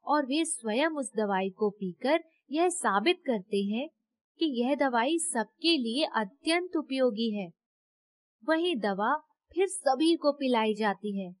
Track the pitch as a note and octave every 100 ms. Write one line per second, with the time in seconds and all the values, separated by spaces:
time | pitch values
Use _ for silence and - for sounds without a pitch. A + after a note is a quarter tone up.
0 | - D4+ C4 C#4+ D#4+ - A3+ G#3+ D#4+ D#4
1 | C4 G#3 G#3 F#3+ F#3+ F#3+ G#3 G3+ F#3+ E3+
2 | B3+ E4 E4 _ _ C#4 F4+ E4+ A3+ G3+
3 | A3+ F4+ - A3+ F#3 G3+ G3+ G#3+ D#4 _
4 | _ _ _ _ E4 A#3+ A#3+ C#4+ C#4 A#3+
5 | B3 E4 - A#3 G#3+ _ D#4+ E4 A3+ A#3
6 | D#4 - G#3 _ D#4+ E4+ F4+ E4 B3+ C4
7 | B3+ G#3 A3+ G3+ F3+ - _ _ _ _
8 | _ _ _ _ A3 D#4+ F4 D4 G3+ G3
9 | G#3+ D4+ - _ _ D#4+ F#4+ - - C4
10 | D#4+ E4 D4 C#4+ C4+ A#3+ A3 G3+ G#3+ F#3+
11 | G#3 G3 F#3 F3+